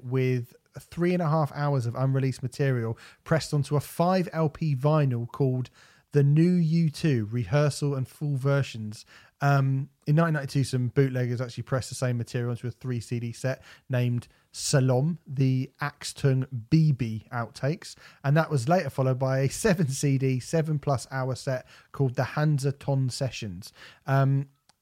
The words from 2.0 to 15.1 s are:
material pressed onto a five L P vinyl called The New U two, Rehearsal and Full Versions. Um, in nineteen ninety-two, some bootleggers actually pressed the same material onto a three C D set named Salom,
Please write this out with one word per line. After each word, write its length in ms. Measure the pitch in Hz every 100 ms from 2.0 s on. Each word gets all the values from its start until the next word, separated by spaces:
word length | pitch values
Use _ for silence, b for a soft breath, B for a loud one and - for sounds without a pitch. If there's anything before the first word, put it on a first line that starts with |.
| 135 135 135 -
material 540 | 127 - 139 123 113 110 B B
pressed 300 | - 160 -
onto 220 | 147 135 147
a 40 |
five 500 | - - 175 185 170
L 160 | 160 156
P 260 | - 160 131
vinyl 520 | 147 156 139 120 117
called 420 | - 135 127 123 b b b b
The 120 | 147
New 280 | 143 151 175
U 360 | 180 160 170 160
two, 380 | - 165 123 104
Rehearsal 640 | 120 92 147 147 - 143 135
and 120 | 123
Full 280 | - 147 135
Versions. 720 | 139 139 - 113 107 107 - B B -
Um, 480 | 143 139 135 135 139 _ -
in 80 | 151
nineteen 180 | 165
ninety-two, 300 | 151 135 139 131
some 240 | 127 123
bootleggers 520 | 139 135 127 123 120
actually 220 | 123 123
pressed 260 | - 131 -
the 60 | 127
same 220 | 127 120
material 340 | 113 123 120
onto 160 | 120 123
a 40 |
three 280 | - 127 120
C 200 | - 120
D 120 | 117
set 320 | - 131 135 B B B
named 380 | 123 123 120 - b b
Salom, 640 | - - 143 131 127 156